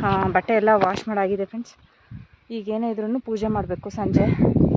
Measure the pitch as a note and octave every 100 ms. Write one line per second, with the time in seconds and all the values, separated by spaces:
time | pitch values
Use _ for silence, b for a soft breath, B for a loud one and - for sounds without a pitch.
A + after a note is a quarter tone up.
0 | G#3 F#3+ F#3+ F#3 G#3+ A3 G#3+ G#3+ F#3 G3+
1 | A3 G3+ F#3+ G3 F#3+ A3+ - _ B B
2 | B B B _ - A3+ G3+ G#3+ A#3 G#3+
3 | G#3+ B3+ A#3 A3 A3 G#3 F#3 F3 G3+ A3
4 | F#3+ - - - - - -